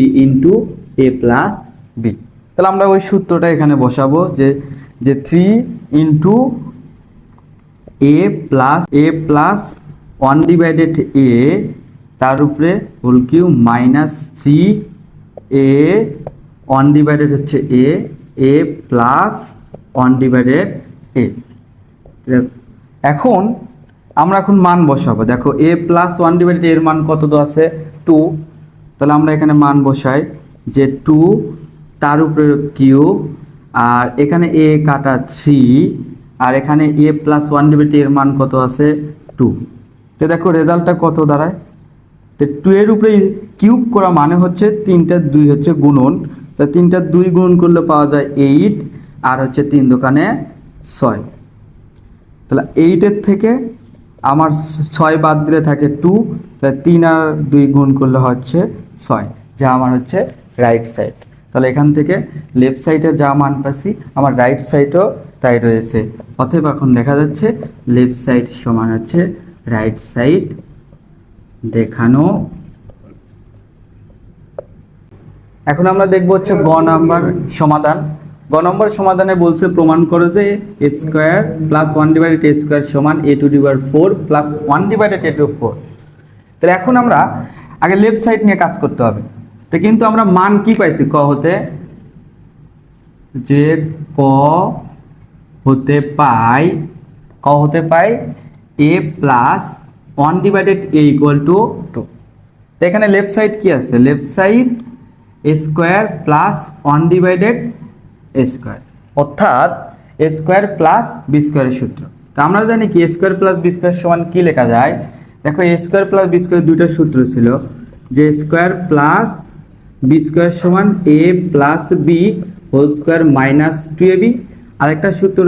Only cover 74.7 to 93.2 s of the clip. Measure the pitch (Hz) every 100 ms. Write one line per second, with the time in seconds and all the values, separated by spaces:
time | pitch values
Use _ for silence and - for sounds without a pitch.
74.7 | - - _ _ - - - - _ -
75.7 | 147 185 190 190 190 180 190 190 175 156
76.7 | 160 160 160 165 170 - - - - 151
77.7 | 151 151 160 - - - - - 151 175
78.7 | 196 214 208 190 185 190 180 170 165 185
79.7 | 175 160 160 165 170 175 190 202 202 -
80.7 | - 147 143 156 156 156 185 220 - 156
81.7 | 151 156 156 151 160 165 160 151 147 -
82.7 | 147 139 143 143 156 147 143 143 143 139
83.7 | 135 - 151 190 190 - 147 147 151 151
84.7 | 151 202 214 208 190 160 147 143 - 113
85.7 | - - - - - - - _ _ 170
86.7 | 185 247 247 240 151 180 - - - -
87.7 | - 165 196 214 220 233 220 214 190 170
88.7 | - 143 - 117 104 - - - - -
89.7 | 165 208 220 226 220 208 180 196 202 214
90.7 | 220 175 156 151 151 143 143 160 196 -
91.7 | - - - - - - - - - -
92.7 | _ _ _ _ _